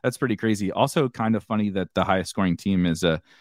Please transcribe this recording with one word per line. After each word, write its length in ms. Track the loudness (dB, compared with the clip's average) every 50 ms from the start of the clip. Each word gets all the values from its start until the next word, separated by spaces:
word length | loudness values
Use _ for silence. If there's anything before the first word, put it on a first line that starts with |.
| -4
that's 140 | -4 -2
pretty 180 | 0 -2 -2 -2
crazy. 340 | 0 0 0 0 0 -2 -2
Also 380 | 0 0 0 2 2 0 -2 0
kind 260 | -2 -2 -2 0 0
of 80 | -2 -2
funny 260 | -4 -2 -2 -2 -2
that 220 | -2 -4 -4 -2 -2
the 80 | -2 0
highest 240 | 2 0 0 -2 -4
scoring 260 | -2 -2 0 0 0
team 280 | -2 -2 -2 0 2 2
is 180 | 2 0 2 2
a, 180 | 2 0 0 -4 _ -20 -20